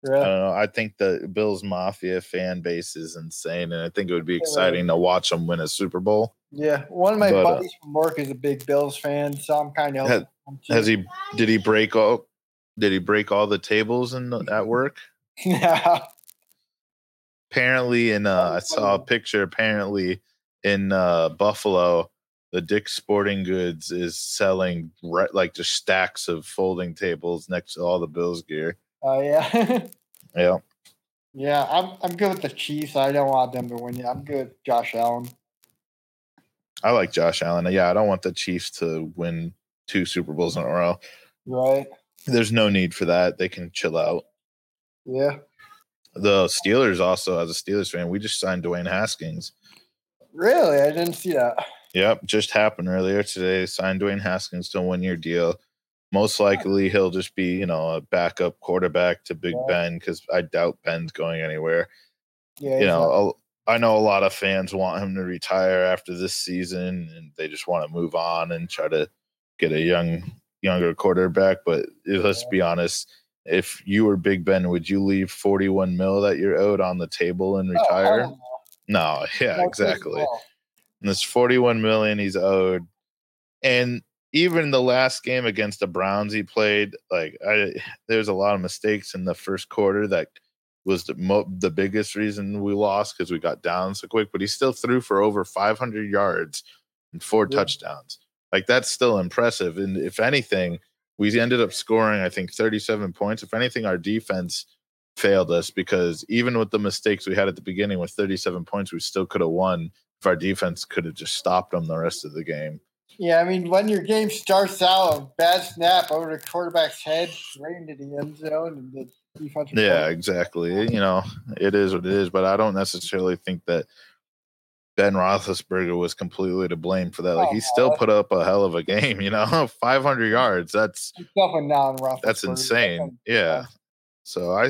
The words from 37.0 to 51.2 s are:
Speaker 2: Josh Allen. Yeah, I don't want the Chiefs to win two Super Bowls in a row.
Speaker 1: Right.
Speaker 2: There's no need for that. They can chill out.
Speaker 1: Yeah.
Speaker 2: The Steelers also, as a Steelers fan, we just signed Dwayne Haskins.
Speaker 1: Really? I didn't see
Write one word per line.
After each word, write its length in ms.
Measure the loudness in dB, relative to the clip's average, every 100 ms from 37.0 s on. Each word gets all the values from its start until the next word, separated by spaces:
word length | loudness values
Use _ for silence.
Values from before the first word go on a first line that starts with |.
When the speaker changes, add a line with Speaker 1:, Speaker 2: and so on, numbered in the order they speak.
| 2
Speaker 2:
Josh 300 | 2 2 2
Allen. 240 | 0 0 2
Yeah, 180 | 2 4
I 40 |
don't 140 | 4 2
want 140 | 0
the 100 | -2
Chiefs 380 | -6 -4 -4 -6 -6
to 320 | -4 -4 -6 -6
win 380 | -6 -4 -8 -12 _ _ -6
two 180 | -2 -2
Super 280 | -4 -6
Bowls 220 | -2 -2 -2
in 60 |
a 60 | -2
row. 320 | 0 0 -2 -8 -20 _ _ -8
Speaker 1:
Right. 400 | 0 2 2 0 -16 _ _ 0
Speaker 2:
There's 240 | 2 4
no 180 | 4 4
need 240 | 4 2
for 120 | 0 2
that. 340 | 4 4 2
They 100 | -6
can 220 | -6 -12
chill 260 | -6 -2 0
out. 280 | 0 -2 -6 _ _ _ _ _ _ _
Speaker 1:
Yeah. 340 | -10 -2 -2 -4 _ _ -20 -20 _ _ _
Speaker 2:
The 320 | -2 2 4 4
Steelers 540 | 0 2 4 4 4
also, 400 | 2 2 0 -2
as 100 | -2
a 40 |
Steelers 380 | -6 -2 -2 -2
fan, 180 | -4 -4
we 100 | -4
just 200 | -4 -4
signed 240 | -2 -2
Dwayne 240 | -2 -4 -2
Haskins. 640 | -2 -2 -4 -10 -10 -12 _ _ _ _ _ _ _ _
Speaker 1:
Really? 480 | 0 2 6 6 6
I 120 | 4
didn't 220 | 2 -2
see 180 | -2